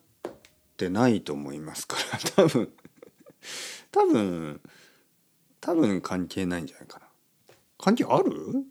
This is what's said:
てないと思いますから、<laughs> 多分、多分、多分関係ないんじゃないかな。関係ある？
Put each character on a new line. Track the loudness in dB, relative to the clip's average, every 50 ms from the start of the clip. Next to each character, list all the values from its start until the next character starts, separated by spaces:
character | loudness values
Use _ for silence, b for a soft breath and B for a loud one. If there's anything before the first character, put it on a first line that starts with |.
| _ _ _ _ -14 -14 -14 -16 -20 _ _ _ _ _ _ -6
て | -4 -2
な | 2 4 4 4
い | 4 2
と | 0 -4 -8
思 | -8 -8 -10 -10
い | -12
ま | -12 -12 -12
す | -12 -10 -8
か | -6 -6 -6 -6 -6
ら、 | -6
<laughs> | -6 0 4
多 | 4 4 6
分、 | 4 2 -2 -2 -6 _ -20 -20 _ _ -20 -20 _ _ _ -20 -20 _ B B B B B B B B B B
多 | 2 4 4
分、 | 6 6 4 4 2 0 -2 -6 -8 -10 -12 b b b b b b b b b b _ _ _ _ _ _ _ _ _ _
多 | -6 0 2
分 | 2 4 4 2 0
関 | -2 -4 -4 -4 -4 -4
係 | -4 -4 -4
な | -2 -2 -4
い | -6
ん | -8
じ | -12
ゃ | -18
な | -20
い | -20
か | -20 -20
な。 | -20 _ _ _ _ _ _ _ _ b b b b _ _ -4
関 | 0 0 2
係 | 2 2
あ | 2 2 2
る？ | 2 2 -2 -4 -4 -6 -4 -6 -6 -8